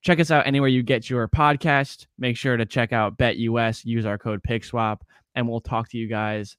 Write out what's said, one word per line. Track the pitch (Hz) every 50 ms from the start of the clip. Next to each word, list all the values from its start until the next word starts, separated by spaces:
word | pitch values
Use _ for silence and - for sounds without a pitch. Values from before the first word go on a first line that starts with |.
Check | - - 175 156
us | 170 156
out | 165 147 135
anywhere | 135 139 139 139 135
you | 131 127
get | 123 110 135 113 117 -
your | 131 123 113
podcast. | 104 - 160 151 147 147 135 - 165 143 139 139 - - - - _ _
Make | - 127 123 120
sure | - - 135 123
to | 117 113
check | 104 - 131 120 107 123
out | 117 107 101 107
Bet | _ 127 117 -
U | - 117 113 113 117
S. | 113 113 110 - -
Use | 113 117 117 110
our | 107 104
code | 104 - 113 107 98
Pick | _ - 117 117 -
Swap, | - - 120 110 107 107 - - _ _ _ _ _ _
and | 123 120 117
we'll | 117 117
talk | - - 127 113 120 -
to | -
you | 117 113
guys | 107 113 107 107 107 107 107 104 98 -